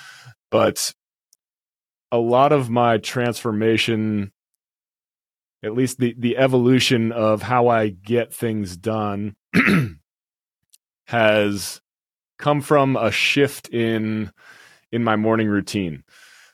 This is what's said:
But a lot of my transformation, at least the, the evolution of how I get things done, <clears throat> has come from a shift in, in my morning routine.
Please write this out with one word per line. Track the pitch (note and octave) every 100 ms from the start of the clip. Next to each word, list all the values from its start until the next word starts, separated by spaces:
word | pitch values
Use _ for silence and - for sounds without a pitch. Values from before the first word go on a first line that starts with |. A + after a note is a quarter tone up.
| - - - - -
But | A2 G#2+ - - - _ _ _ _ _ _ _ _ _ _ -
a | A#2+
lot | A#2 B2 C#3+
of | D3 A#2+
my | A#2+ A#2+ A2
transformation, | - B2+ A#2+ A2 A#2+ G#2+ A2+ A2 - A2 A2 G#2 G2 _ _ _ _ _ _ _ _ _ _ _ _ _
at | G#2+
least | A#2 B2+ -
the, | B2 A#2
the | A#2 A#2+
evolution | C3 B2+ A#2+ B2+ - B2 A2+
of | A#2 G#2+ G#2+
how | G2 B2 A#2+
I | A#2 G#2+
get | F2+ G2+ A#2 A2+
things | - A#2 A2 F#2+ F2
done, | G#2+ A2 G#2 G2+ G#2 - _
<clears throat> | - C4 F#3 A2+ D#2 _ _ _ _ _ _ _ _ _ _ -
has | A#2+ A2 G#2+ G#2 G2+ F2 - _ _ _ _ _ -
come | D3 D3
from | C3+ D3 C3+ B2
a | A2
shift | - - C#3+ C#3 - -
in, | A#2+ A2+ A2 G#2+ A2 G#2 - - - - _ _
in | A#2
my | A#2 G#2+
morning | A2 A2+ G#2+
routine. | G2+ - G#2 F2+ C#2 _ _ - - _